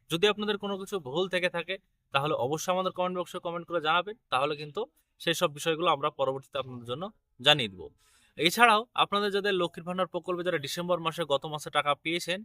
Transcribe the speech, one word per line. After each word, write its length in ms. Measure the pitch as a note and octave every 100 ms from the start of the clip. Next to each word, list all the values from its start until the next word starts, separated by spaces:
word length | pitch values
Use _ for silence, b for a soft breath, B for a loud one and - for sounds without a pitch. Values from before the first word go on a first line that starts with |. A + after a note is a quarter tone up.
| -
যদি 140 | E3+ G#3
আপনাদের 300 | G#3 G#3 G3+
কোনো 160 | G3+ G3
কিছু 180 | G3 G3+
ভুল 240 | C3 D3+ F#3+
থেকে 200 | F3+ F3
থাকে 240 | E3+ E3 F#3+ _ _ _
তাহলে 200 | C#3 D3+ D3+
অবশ্যই 360 | B2+ D#3 -
আমাদের 200 | F#3 F#3
কমেন্ট 240 | F3+ F3+ F3+
বক্সে 200 | E3+ F3+
কমেন্ট 240 | F3 E3+ E3
করে 140 | E3+
জানাবেন, 360 | D3+ F3 F#3+ A3+ _
তাহলে 220 | C3 C#3+ D3+
কিন্তু 240 | D3+ F#3+ B3+ _ _ -
সেই 160 | F3 E3
সব 140 | F3
বিষয়গুলো 340 | C#3+ E3 D#3+ E3+
আমরা 180 | C#3+ D3+
পরবর্তীতে 460 | - C3+ C3+ - C#3
আপনাদের 280 | B2+ B2 A#2
জন্য 160 | C3 G3+ - _ -
জানিয়ে 300 | C3 D3+ G#2+
দেবো। 160 | F2+ D2+ - b b b -
এছাড়াও 420 | E3 A3 A#3+ G#3+ B3
আপনাদের 360 | - D#3 G3+ G#3
যাদের 220 | G3 G3+
লক্ষ্মীর 320 | F#3+ E3+ - E3+
ভাণ্ডার 220 | F3+ F3+
প্রকল্পে 340 | F3 E3+ F3
যারা 140 | F3 E3
ডিসেম্বর 400 | C#3 F3 F3 F3
মাসে, 220 | D#3+ D#3+
গত 200 | D3+ C#3 D#3+
মাসে 220 | D3+ D#3+
টাকা 220 | D3 D3
পেয়েছেন 440 | C#3+ D#3+ E3+ E3+ F#3